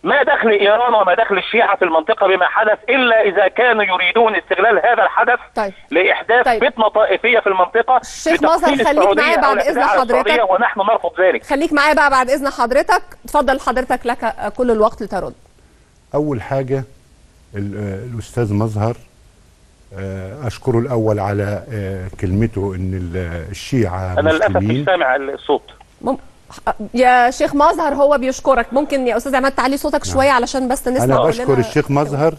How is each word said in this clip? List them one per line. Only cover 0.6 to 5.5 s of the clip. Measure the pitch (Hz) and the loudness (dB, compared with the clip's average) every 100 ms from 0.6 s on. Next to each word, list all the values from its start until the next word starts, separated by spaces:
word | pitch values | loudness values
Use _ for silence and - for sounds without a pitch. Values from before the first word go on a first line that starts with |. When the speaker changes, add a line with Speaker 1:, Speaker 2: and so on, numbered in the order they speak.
| 202 220 240 | 4 4 4
Speaker 1:
وما | 220 185 | 2 2
دخل | 180 226 196 | 2 2 -2
الشيعة | - 220 196 196 | 0 0 2 2
في | |
المنطقة | 180 160 156 220 196 | 2 2 0 0 2
بما | 190 175 | 2 2
حدث | 202 220 208 - | 2 0 0 0
إلا | 262 247 220 | 0 4 4
إذا | 208 180 185 | 2 2 0
كانوا | - 247 220 | 2 2 2
يريدون | 196 180 180 214 226 190 | 0 -2 0 2 2 0
استغلال | - 180 214 196 202 | -2 0 2 2 2
هذا | 226 | 2
الحدث | 185 - 233 247 - | 2 2 0 0 -4